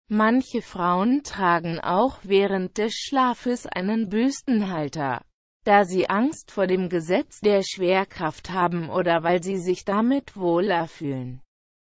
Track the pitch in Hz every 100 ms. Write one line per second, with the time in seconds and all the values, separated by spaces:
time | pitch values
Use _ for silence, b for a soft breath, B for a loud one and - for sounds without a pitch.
0 | - 214 220 254 - 233 - 180 175 180
1 | 220 285 - - 180 170 170 170 - 185
2 | 262 - 190 196 202 190 185 - 220 -
3 | - 269 254 233 247 247 - - 196 226
4 | 196 214 262 - - 220 190 165 147 160
5 | 139 120 - _ _ _ 214 202 180 185
6 | - 196 269 - - 208 185 185 180 175
7 | 160 208 - - 208 196 190 196 180 190
8 | 202 - 165 - - 180 175 170 156 180
9 | 175 170 165 180 185 190 180 180 - 202
10 | 240 277 - 202 175 170 208 170 165 -
11 | 147 131 127 127 - _ _ _ _